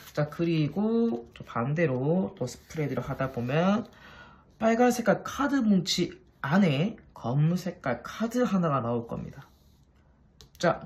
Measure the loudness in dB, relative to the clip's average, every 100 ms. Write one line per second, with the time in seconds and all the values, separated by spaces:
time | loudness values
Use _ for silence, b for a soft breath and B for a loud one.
0 | B -4 -4 -2 0 2 0 0 0 2
1 | 2 -2 -8 -18 -8 -4 0 2 2 2
2 | 0 0 0 -4 -8 -8 -10 -4 -2 -2
3 | -4 -4 -4 -4 -2 2 2 2 -2 B
4 | B B B B B -2 2 4 4 4
5 | 2 2 0 -4 0 2 4 2 2 -2
6 | -2 -6 -20 _ 0 2 4 2 -2 -4
7 | -18 -8 -2 2 2 0 -4 -6 -6 -6
8 | -8 -6 -4 0 0 2 2 0 0 -4
9 | -4 -8 -10 -14 -20 _ _ _ _ _
10 | _ _ _ -20 -20 -2 0 0